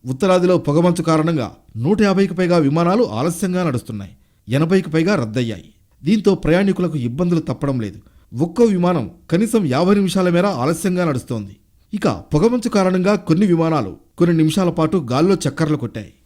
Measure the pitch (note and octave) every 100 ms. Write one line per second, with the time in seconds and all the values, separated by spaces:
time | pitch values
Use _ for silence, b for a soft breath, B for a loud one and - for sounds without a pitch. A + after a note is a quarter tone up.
0 | B2+ C3 G3 F#3 F3+ F3 F3 D3 F3+ F3
1 | D#3+ D#3+ D#3 D#3+ G#2+ - _ G#2+ C3 G#3+
2 | G3+ F#3+ G3 F3 F3+ F3 C#3 D#3 E3+ G3+
3 | A#3+ G#2+ D3+ E3+ G3 F3+ F3 B2 - A2
4 | G2 - _ _ - C3 D#3+ F#3+ F#3+ D#3
5 | E3 G3+ A#2 A2 A#2 G2 - _ _ _
6 | C#3+ A3 G3+ F#3+ - F3 G3 F3+ F3+ D3
7 | A#2+ B2+ F3 E3+ D#3 B2 C#3 C3 G#2 F#2
8 | b b b A#2 E3+ G3+ A#3 F#3+ F3 F3
9 | G2+ - _ E3+ A3 A3+ E3 C3 F3+ G#3
10 | F#3+ F#3+ F3+ F3 F3 C3 C3 E3 G3 F3+
11 | E3+ C3 - A#2 G2+ G2 _ _ _ G#3+
12 | E3+ G#2 - D3 G#3+ B3 A3 G#3 F#3 F#3
13 | F#3 G#3 G#3 E3 G#3 E3+ D#3+ D#3 G2 F2
14 | _ - F3 E3 D#3 D#3 F3+ F3 D#3 F#3+
15 | B2+ B2+ F3 F#3 D3 - D#3+ D3 A#2+ A2+
16 | G#2 _